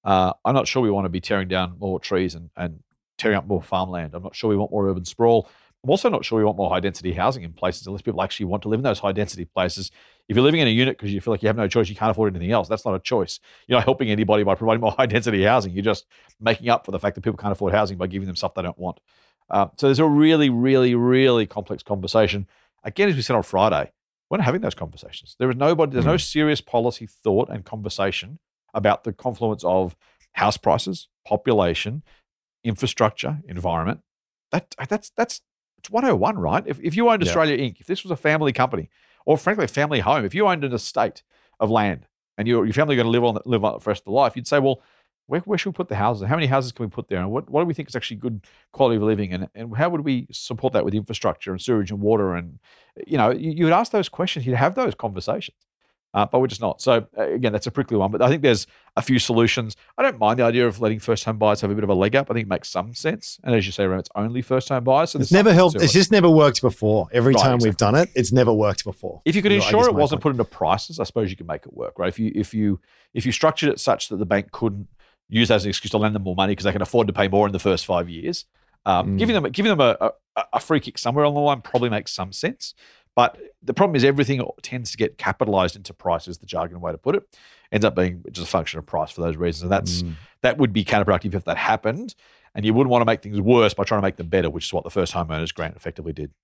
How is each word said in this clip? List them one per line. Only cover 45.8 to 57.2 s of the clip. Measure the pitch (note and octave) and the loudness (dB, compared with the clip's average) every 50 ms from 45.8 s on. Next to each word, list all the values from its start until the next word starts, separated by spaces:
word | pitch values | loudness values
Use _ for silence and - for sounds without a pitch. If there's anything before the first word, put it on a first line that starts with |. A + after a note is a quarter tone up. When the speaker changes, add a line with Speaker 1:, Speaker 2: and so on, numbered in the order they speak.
| F3 - | -6 -6
Speaker 1:
the | - | -2
houses? | G2 G2+ A2+ A#2+ G2+ F#2+ | 0 0 0 0 -2 -2
How | G#2 C#3+ | -2 0
many | E3+ D#3 | 0 2
houses | C3 C3+ C3+ B2+ B2 | 2 2 0 0 -2
can | - - A#2+ | -8 -8 -10
we | G#2 | -8
put | - - - | -8 -12 -8
there? | _ F#2+ F2+ | _ -4 -4
And | F2+ G2 | -4 -2
what, | A2 C3+ - - | -4 -6 -6 -2
what | - D3 | -2 0
do | F3 | 0
we | E3+ D3+ | 0 -4
think | - D3 - | -6 -10 -8
is | - | -8
actually | B2 - - A#2 | -8 -8 -8 -12
good | G#2+ A#2 B2 A2+ G2+ _ _ _ _ _ _ | -8 -6 -6 -6 -8 _ _ _ _ _ _
quality | - - C#3 A#2+ A#2 | 0 2 4 4 4
of | G#2+ G#2 | 2 2
living? | A2 A2 G2+ G#2 F#2 F2+ | 2 0 0 -2 -4 -6
And, | F2+ F#2+ - _ | -8 -8 -10 _
and | G#2 A#2 A#2 A2 | -16 -14 -10 -2
how | A2+ D#3 F3 | -2 0 0
would | F3 D#3+ | 0 -2
we | C#3+ D3 C3+ B2 C3 _ | -2 -2 -2 -2 -4 _
support | - - - - B2 G#2 - B2+ - | -14 -16 -12 -10 -8 -4 -4 0 0
that | G#2+ - | 0 0
with | - G2 | 0 -2
infrastructure | G#2+ G2+ - A2+ - - G2+ E2+ _ - G2 | -4 -4 -6 -10 -4 -2 -2 -4 _ -8 -10
and | F#2 F#2 | -10 -8
sewage | - - A#2+ G#2+ G2+ F2 | -2 0 0 0 0 -2
and | G#2 G2+ | -6 -2
water?" | G2+ G#2 A2+ G#2+ G2+ F#2 F2 | 0 2 2 2 2 0 -2
And, | F2 F2 E2+ C#2 - _ _ _ _ _ _ _ - - | -4 -8 -10 -16 -20 _ _ _ _ _ _ _ -18 -8
you | - D#3 | -4 0
know, | C#3 G#2+ A2+ | 2 2 2
you, | B2+ - - D#3+ | 2 0 -4 -6
you | D3+ D#3+ E3+ | -2 0 2
would | D#3+ E3+ | 4 4
ask | G3 A#3 - | 4 2 0
those | - G#3 F3+ - | -2 -2 -2 -2
questions, | - - F3 F#3 - D3+ A#2+ | -6 -6 -6 -4 -4 -4 -2
you'd | B2+ B2 | -2 0
have | A#2 C3+ F3 F#3+ | 2 2 2 2
those | C4 B3+ - - | 0 -2 -2 -4
conversations. | - - A2 G2 F#2 - - - A3 - - _ _ _ _ _ _ _ _ _ _ _ _ - | -4 -8 -6 -6 -6 -4 -4 -4 -4 -6 -12 _ _ _ _ _ _ _ _ _ _ _ _ -2
Uh, | G2+ G#2 | -2 0
but | - - B2+ | 2 2 0
we're | C3 | 0
just | B2 A2 G2+ | 0 -2 -4
not. | A2+ F#2+ - _ | -6 -6 -6 _
So, | - C3+ B2 A2+ G#2 _ _ | 2 2 2 2 2 _ _
uh, | A2 | -4